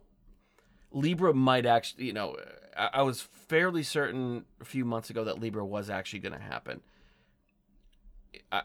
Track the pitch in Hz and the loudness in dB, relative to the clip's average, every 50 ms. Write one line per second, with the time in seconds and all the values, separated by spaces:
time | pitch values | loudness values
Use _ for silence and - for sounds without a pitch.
0 | _ _ _ _ _ - - _ _ _ _ _ _ _ _ _ _ _ - 139 | _ _ _ _ _ -20 -20 _ _ _ _ _ _ _ _ _ _ _ -6 -2
1 | 143 160 180 170 185 170 151 131 131 131 127 127 120 120 117 117 - - - - | 0 0 0 4 4 4 6 6 6 6 6 6 6 6 6 6 4 0 -10 -8
2 | 127 123 101 107 101 80 67 - - - - - - - - - 107 - - 135 | -8 -6 -4 -4 -4 -4 -6 -8 -14 -14 -18 -20 -20 -14 -4 -2 -2 0 4 4
3 | 139 135 120 - - - _ - - - 160 160 175 185 175 165 143 - - 151 | 4 4 2 -2 -8 -16 _ -20 -8 0 2 4 4 4 2 0 -2 -2 0 0
4 | - 104 117 131 127 123 120 117 - _ _ - 123 - - 131 123 120 117 113 | 0 0 0 -2 -2 -2 -4 -6 -8 _ _ -20 -18 -8 -4 -2 -2 0 -2 -2
5 | 113 - 107 113 110 107 78 95 113 113 101 107 101 98 104 104 98 104 101 98 | -4 -6 -6 -4 -2 -2 -4 -4 -4 -6 -4 -4 -6 -4 -4 -6 -6 -4 -6 -6
6 | 95 - - 98 92 95 80 - 104 104 - - - 64 64 - _ _ _ _ | -6 -8 -10 -8 -8 -8 -10 -10 -10 -8 -8 -8 -8 -8 -12 -12 _ _ _ _
7 | _ _ _ _ _ _ _ _ _ _ _ _ _ _ _ _ _ - _ _ | _ _ _ _ _ _ _ _ _ _ _ _ _ _ _ _ _ -20 _ _
8 | _ - - - - - _ - _ - 95 98 - | _ -20 -20 -20 -20 -20 _ -20 _ -4 -4 -4 -2